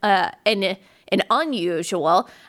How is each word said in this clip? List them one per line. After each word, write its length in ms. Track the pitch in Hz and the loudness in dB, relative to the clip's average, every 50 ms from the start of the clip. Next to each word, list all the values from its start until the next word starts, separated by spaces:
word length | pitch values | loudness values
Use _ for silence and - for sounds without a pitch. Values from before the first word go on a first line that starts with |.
| - | 0
uh, 280 | 208 196 185 175 - - - - | 2 2 2 2 -2 -4 -4 -2
an, 320 | 208 220 202 196 185 185 - _ _ _ _ _ - - | -2 0 0 0 -2 -4 -6 _ _ _ _ _ -2 0
an 80 | 196 - - | 0 0 2
unusual, 1000 | 220 262 320 320 277 208 170 175 170 160 170 - 202 180 151 156 185 185 - - - - - | 0 0 0 -2 -4 -4 -2 -2 -4 -4 -4 -4 -4 -2 2 2 2 2 2 -2 -8 -20 -12